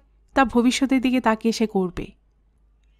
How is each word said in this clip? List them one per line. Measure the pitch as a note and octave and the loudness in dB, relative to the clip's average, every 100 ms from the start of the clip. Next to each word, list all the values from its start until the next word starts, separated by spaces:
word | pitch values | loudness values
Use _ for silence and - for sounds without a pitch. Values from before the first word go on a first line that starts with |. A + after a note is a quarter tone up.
| _ _ _ | _ _ _
তা | - | 0
ভবিষ্যতের | B3+ A#3+ A#3+ A#3+ C4 C4+ | 2 2 2 2 0 0
দিকে | B3+ B3+ | 0 0
তাকিয়ে | A#3+ A3 A3+ | 0 0 0
সে | A3 A3 | -2 -2
করবে। | G3 F#3 - - - _ _ _ _ _ _ _ | -2 -4 -6 -14 -16 _ _ _ _ _ _ _